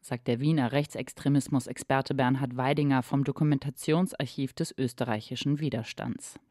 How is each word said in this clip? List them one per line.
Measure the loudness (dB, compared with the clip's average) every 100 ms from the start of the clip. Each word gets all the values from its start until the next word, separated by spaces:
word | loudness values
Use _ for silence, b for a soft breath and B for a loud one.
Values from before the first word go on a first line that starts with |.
sagt | -8 -6 0
der | 0
Wiener | 2 2 2
Rechtsextremismus-Experte | 0 -2 -6 -10 -4 2 2 4 -2 -2 -10 0 0 2
Bernhard | 2 2 2 0 -2
Weidinger | 0 2 4 2
vom | 2 0
Dokumentationsarchiv | 0 2 2 2 0 -6 0 2 2 -2 -6 -2 -4
des | -2 -6 -2
österreichischen | -4 -2 -2 -2 -4 -4 -2 0
Widerstands. | 0 -2 -6 -6 -6 -6 -10 -18 _